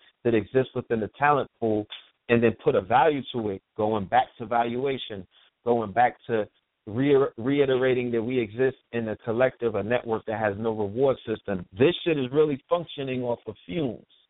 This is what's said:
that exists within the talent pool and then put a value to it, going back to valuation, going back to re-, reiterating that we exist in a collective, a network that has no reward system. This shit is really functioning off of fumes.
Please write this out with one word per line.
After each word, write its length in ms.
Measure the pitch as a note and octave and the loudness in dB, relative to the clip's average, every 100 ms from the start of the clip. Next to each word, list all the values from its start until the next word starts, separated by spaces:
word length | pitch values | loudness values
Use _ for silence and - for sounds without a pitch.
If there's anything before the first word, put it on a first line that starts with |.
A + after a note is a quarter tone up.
| _ _ | _ _
that 100 | A#2+ | 2
exists 380 | A2+ G2+ C3 B2+ | 2 2 0 0
within 260 | B2+ - A2+ | -4 -4 -4
the 80 | G2+ - | -4 0
talent 320 | C#3+ C#3+ G#2+ _ | 2 2 0 _
pool 280 | A2+ G#2+ G#2 - - _ - | -2 -2 -4 -12 -20 _ 2
and 140 | A#2+ | 4
then 120 | A#2 - | 4 2
put 120 | - | 2
a 80 | A2 | 0
value 400 | F#2 A#2+ D#3+ C#3+ - | 2 4 4 2 -4
to 160 | B2 G#2 | -6 -4
it, 140 | G2 - - | -6 -10 -4
going 260 | G#2+ G#2+ | -2 -2
back 220 | F#2 B2 - - | 0 0 0 -6
to 80 | |
valuation, 840 | A2+ A#2+ A#2+ A#2+ C#3 C3+ - G2+ F2+ _ _ _ | -4 -2 0 -2 -4 -4 -8 -14 -14 _ _ _
going 260 | A#2 A#2+ G#2+ | -2 0 0
back 260 | F#2+ B2 - - | 2 2 0 -4
to 200 | A2+ G2+ _ _ _ - | -4 -4 _ _ _ -8
re-, 420 | G#2+ C#3+ C3+ C#3 - | -2 4 4 4 -2
reiterating 720 | A#2 C#3+ C3+ B2+ C3 B2+ B2 | -2 2 2 2 2 0 0
that 100 | A#2 | -2
we 160 | A2 B2+ | -2 -2
exist 380 | A2 A2 C3+ - _ | -2 0 -2 -2 _
in 160 | A#2 A2 | -6 -6
a 80 | G#2 | -6
collective, 580 | - A2+ B2+ - A#2 | -4 0 0 0 -4
a 80 | G#2+ | -2
network 440 | G2+ B2 A#2 A2 G#2 | -2 -2 -2 -4 -4
that 120 | A2 | -2
has 160 | G#2+ G2 | -2 -2
no 180 | A2+ A2 | -4 -2
reward 400 | G2+ G#2+ C3+ B2 - | -4 0 0 0 -6
system. 380 | G#2 - F#2+ F2 | -8 -6 -8 -8
This 220 | F#2+ C#3+ F3+ | 2 2 2
shit 140 | F3 D3+ | -2 -2
is 80 | B2 | 0
really 320 | C#3+ D3+ C#3 - | 0 0 -2 -4
functioning 540 | F3 E3 - C3+ B2+ | -4 -4 -10 -6 -4
off 160 | B2 A#2 - | -4 -6 -8
of 80 | G#2 | -16
fumes. 400 | - F3 C3+ G#2 _ _ | -8 -4 -4 -6 _ _